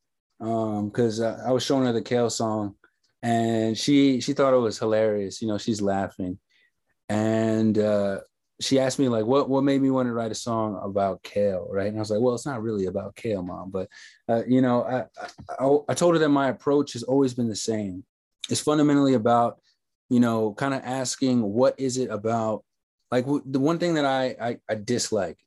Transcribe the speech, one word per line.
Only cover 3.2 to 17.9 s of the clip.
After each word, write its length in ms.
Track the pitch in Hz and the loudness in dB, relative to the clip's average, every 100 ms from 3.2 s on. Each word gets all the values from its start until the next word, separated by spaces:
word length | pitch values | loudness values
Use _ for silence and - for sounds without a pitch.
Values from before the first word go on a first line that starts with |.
and 560 | 120 117 113 113 110 110 | -2 0 2 2 0 0
she, 420 | - 143 139 127 | 2 4 4 2
she 120 | 147 | -2
thought 200 | 139 139 | 0 4
it 40 | 127 | 4
was 240 | 113 - | 2 -2
hilarious. 600 | 113 110 110 104 95 - | 0 2 2 0 -4 -6
You 60 | 113 | -4
know, 120 | 104 | -4
she's 220 | - 104 | -2 -2
laughing, 600 | 98 98 95 - 90 92 _ _ _ _ _ _ - | 0 0 -2 -6 -8 -8 _ _ _ _ _ _ -4
and, 720 | 107 110 110 113 110 110 107 | 0 2 2 2 2 2 2
uh, 440 | 104 104 101 95 - _ _ - | 2 2 0 -4 -10 _ _ -10
she 200 | - 135 | 0 2
asked 180 | 131 139 | 2 2
me, 80 | 131 | 0
like, 160 | 113 107 | 2 2
what, 240 | 139 123 | 2 2
what 140 | 135 | 0
made 180 | 139 139 | 2 2
me 80 | 135 | 2
wanna 240 | 131 123 | 0 0
write 160 | 117 113 | -2 -6
a 20 | |
song 460 | 107 120 113 107 98 | -6 -4 -2 -2 -4
about 400 | 98 98 98 90 | -4 0 0 -2
Kale, 460 | - 101 101 92 87 | -6 0 0 0 -4
right? 180 | 98 101 | -2 -2
And 80 | 107 | -4
I 20 | |
was 100 | 107 | -2
like, 120 | 107 | 0
"Well, 120 | 123 | 0
it's 120 | 117 151 | 0 -6
not 160 | 123 | -6
really 240 | 113 107 92 | -4 -2 -2
about 280 | 98 98 | -4 -8
Kale, 280 | - 117 98 | -8 -6 -4
Mom," 280 | 90 90 92 | -6 -10 -8
but, 160 | 95 92 - - _ - | -8 -8 -12 -20 _ -2
uh, 140 | 117 117 | -2 2
you 140 | 127 | 2
know, 200 | 127 123 | 4 2
I, 180 | 110 127 - - | 0 -4 -6 -12
I, 440 | 104 - - - 135 | -16 -14 -14 -2 2
I, 120 | 147 139 | 2 2
I 40 | |
told 200 | 127 175 | 0 2
her 40 | 165 | 4
that 100 | 151 | 4
my 180 | 139 135 | 4 2
approach 460 | 101 143 143 143 | -2 0 0 0
has 80 | 120 | -6
always 320 | 117 139 131 | 0 2 2
been 140 | 123 117 | 0 -4
the 40 | |
same. 480 | 98 - 110 101 | -4 -4 -4 -4